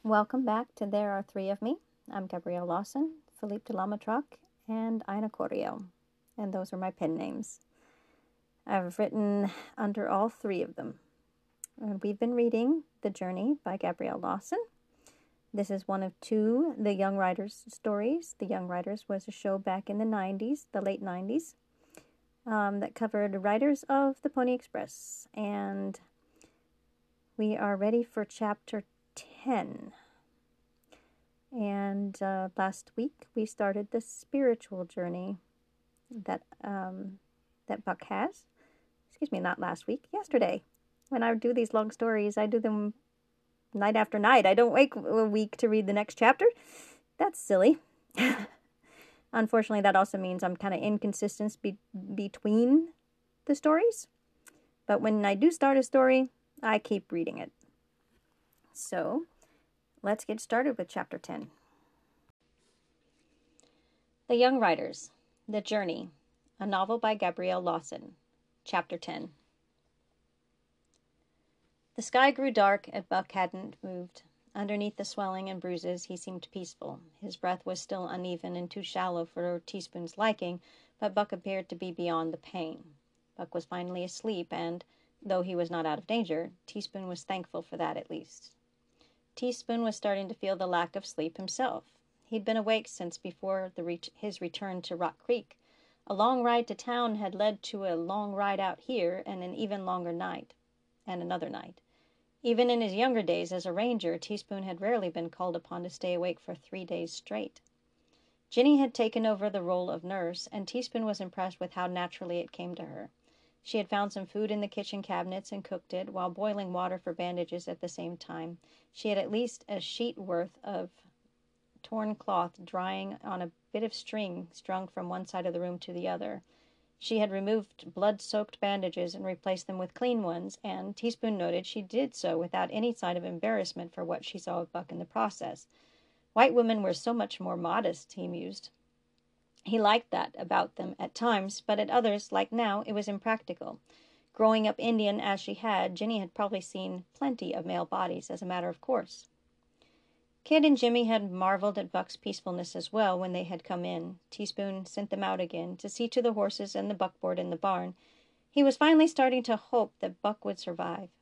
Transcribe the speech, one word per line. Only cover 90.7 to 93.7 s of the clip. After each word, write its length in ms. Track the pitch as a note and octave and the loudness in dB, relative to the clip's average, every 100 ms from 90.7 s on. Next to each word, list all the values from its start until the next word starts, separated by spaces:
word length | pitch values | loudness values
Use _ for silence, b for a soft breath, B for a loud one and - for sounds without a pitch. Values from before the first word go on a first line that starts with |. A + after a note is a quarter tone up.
| E3+ E3+ G3 | 2 0 -4
of 100 | - | -8
sleep 300 | - D#3+ E3 | -6 -6 -6
himself. 480 | F#3+ - C4 - _ _ _ _ | -8 -2 -2 -2 _ _ _ _
He'd 200 | _ A3 | _ -4
been 120 | G#3 A3 | 0 0
awake 320 | G#3 A3 A3 | 2 0 0
since 280 | - F3 - | -8 -8 -8
before 540 | F3+ - F#3+ F#3+ F#3 | -14 -8 -4 -4 -4